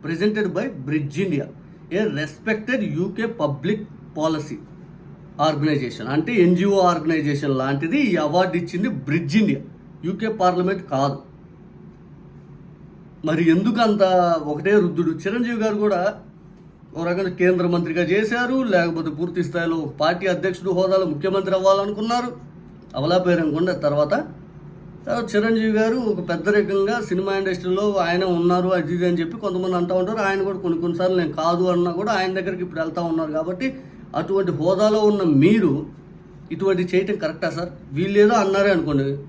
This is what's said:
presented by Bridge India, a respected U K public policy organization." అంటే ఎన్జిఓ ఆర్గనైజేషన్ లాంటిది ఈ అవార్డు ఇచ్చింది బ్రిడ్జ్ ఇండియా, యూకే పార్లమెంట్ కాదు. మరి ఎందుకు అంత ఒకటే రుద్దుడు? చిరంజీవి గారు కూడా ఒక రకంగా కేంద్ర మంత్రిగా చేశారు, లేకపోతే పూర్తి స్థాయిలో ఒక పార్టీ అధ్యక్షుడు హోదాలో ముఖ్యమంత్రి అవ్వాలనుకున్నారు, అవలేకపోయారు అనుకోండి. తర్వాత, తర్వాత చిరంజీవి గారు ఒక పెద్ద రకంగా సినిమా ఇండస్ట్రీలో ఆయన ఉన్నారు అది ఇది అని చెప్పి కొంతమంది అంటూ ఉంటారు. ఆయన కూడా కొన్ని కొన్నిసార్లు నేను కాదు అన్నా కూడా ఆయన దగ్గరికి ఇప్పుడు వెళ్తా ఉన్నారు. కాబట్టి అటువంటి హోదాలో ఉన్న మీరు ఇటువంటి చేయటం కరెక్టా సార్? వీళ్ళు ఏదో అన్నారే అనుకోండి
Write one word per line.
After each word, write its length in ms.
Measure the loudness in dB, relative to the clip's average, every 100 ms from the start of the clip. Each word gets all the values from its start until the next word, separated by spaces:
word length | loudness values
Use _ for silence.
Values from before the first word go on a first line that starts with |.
presented 420 | -6 0 0 0 -2
by 100 | -2 -4 -8 -4
Bridge 300 | -2 -2 -4
India, 200 | -2 -2 -4 -14 -20 -20 -6 -2
a 20 | -2 -2
respected 600 | -6 -6 -4 -4 -2 -2 -2 -4
U 40 | -4 -4
K 120 | -6 -2
public 380 | -4 -2 -2 -4 -6 -18 -14 -4
policy 400 | -2 -2 -6 -12 -16 -20 -20 -20 -20 -20 -16 0 0
organization." 580 | 2 0 0 -2 -6 -2
అంటే 180 | -2 2 4
ఎన్జిఓ 340 | 6 6 4 4 4
ఆర్గనైజేషన్ 640 | 4 0 0 0 0 0 0
లాంటిది 400 | 0 -2 0 0 2
ఈ 20 | 2
అవార్డు 320 | 2 2 2 0
ఇచ్చింది 280 | -4 -4 -4 -4 -2
బ్రిడ్జ్ 300 | -2 2 2
ఇండియా, 180 | 2 0 -6 -20 -20 -10 -8
యూకే 220 | -4 -6 2
పార్లమెంట్ 400 | 2 4 0 -2 -4
కాదు. 240 | 0 0 -2 -14 -20 -20 -20 -20 -20 -20 -20 -20 -20 -20 -20 -20 -20 -20 -20 -20 -20 -20 -6 -2
మరి 140 | 2 4
ఎందుకు 260 | 4 2 2 2
అంత 160 | 4 4 4 4 0 -2
ఒకటే 220 | -2 4 4
రుద్దుడు? 300 | 4 0 -2 -2
చిరంజీవి 380 | -4 -2 -2 -2
గారు 120 | -2 0
కూడా 180 | 0 2 0 -4 -18 -20 -20 -20 -20 -20 -16 -6
ఒక 80 | -4
రకంగా 240 | -2 -4 2
కేంద్ర 240 | 2 4 2
మంత్రిగా 280 | 0 0 -2 2
చేశారు, 440 | 0 0 -2 0 0 2
లేకపోతే 360 | 2 2 -2 -6 -4
పూర్తి 240 | -4 -4 -4
స్థాయిలో 280 | -2 -2 -4
ఒక 80 | -6 -2
పార్టీ 240 | 0 0 -2
అధ్యక్షుడు 360 | 0 -2 -4 -2 0
హోదాలో 280 | 2 2 0
ముఖ్యమంత్రి 420 | -2 -2 -2 0 2
అవ్వాలనుకున్నారు, 720 | 4 4 2 -4 -2 -2 -2 -10 -18 -20 -20 -20 -12 -4
అవలేకపోయారు 440 | 2 2 4 2
అనుకోండి. 280 | 2 0 0 0
తర్వాత, 300 | 0 2 2 0 -4 -14 -20 -20 -20 -20 -20 -16
తర్వాత 200 | -6 -4 0
చిరంజీవి 380 | 0 2 0 2 2
గారు 180 | 2 0 -2
ఒక 100 | -2 -4
పెద్ద 160 | -2 2 2
రకంగా 400 | 2 0 0 -2 -4
సినిమా 260 | -4 -2 -2
ఇండస్ట్రీలో 460 | -2 -4 -2 0 0 0 0
ఆయన 180 | 0 0 2
ఉన్నారు 300 | 2 2 2 0
అది 160 | 0 0
ఇది 80 | 0
అని 100 | 0
చెప్పి 160 | -4 -4
కొంతమంది 320 | -4 -4 -2 -2
అంటూ 160 | 0 0
ఉంటారు. 200 | -2 -2 -2
ఆయన 140 | 0 -2
కూడా 100 | -2
కొన్ని 140 | -2 -2
కొన్నిసార్లు 340 | -2 0 0 2
నేను 100 | 0 0
కాదు 240 | 0 2 2
అన్నా 180 | 2 0 -2
కూడా 120 | -2 0
ఆయన 140 | 0 -2
దగ్గరికి 240 | -4 -6 -6
ఇప్పుడు 140 | -4
వెళ్తా 200 | -4 -4 -2
ఉన్నారు. 220 | -2 -2 -4
కాబట్టి 300 | -4 -4 -6 -6 -16 -20 -8 -6
అటువంటి 320 | -2 0 0 0
హోదాలో 400 | 0 2 4 4 4
ఉన్న 120 | 4 4 6
మీరు 280 | 6 6 4 0 -6 -14 -20 -20 -20 -20 -14
ఇటువంటి 280 | -2 0 2 2
చేయటం 240 | 0 0 -2
కరెక్టా 260 | -4 -4 -4 -4
సార్? 140 | -8 -10 -8 -4
వీళ్ళు 200 | 2 6
ఏదో 100 | 6 6
అన్నారే 280 | 2 2 4
అనుకోండి 300 | 2 2 0 0 -4